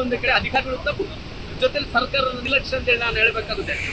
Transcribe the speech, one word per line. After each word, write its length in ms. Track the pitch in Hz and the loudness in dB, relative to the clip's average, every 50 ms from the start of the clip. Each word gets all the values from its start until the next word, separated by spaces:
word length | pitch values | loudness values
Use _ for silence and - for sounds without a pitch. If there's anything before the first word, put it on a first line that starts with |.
| 254 | 2
ಒಂದು 120 | 247 240 226 | 0 0 0
ಕಡೆ 120 | 240 262 247 | 2 2 2
ಅಧಿಕಾರಿಗಳು 400 | 208 196 - - 269 262 269 254 - - | 2 2 2 0 0 0 0 -4 -2 -2
ತಪ್ಪು, 180 | 294 294 - - - - - - - - - - - - - 247 | -4 -2 -2 -4 -6 -6 -10 -10 -10 -10 -10 -10 -10 -4 0 0
ಜೊತೆಲಿ 240 | 254 - 294 - - - | 0 2 0 -4 0 2
ಸರ್ಕಾರದ 360 | 233 247 247 - 277 262 254 254 247 240 | 2 2 2 2 2 2 2 0 -2 -2
ನಿರ್ಲಕ್ಷ್ಯ 320 | 247 277 262 - - 262 | 2 2 2 2 2 -2
ಅಂತೇಳಿ 240 | 254 247 247 240 233 240 | -2 2 2 2 2 2
ನಾನು 120 | 233 226 220 | 0 2 4
ಹೇಳ್ಬೇಕಾಗುತ್ತೆ. 540 | 220 233 220 220 220 - 214 196 - 170 - - - - | 4 4 4 2 -4 -4 -4 -4 -2 -2 -2 -2 -4 -4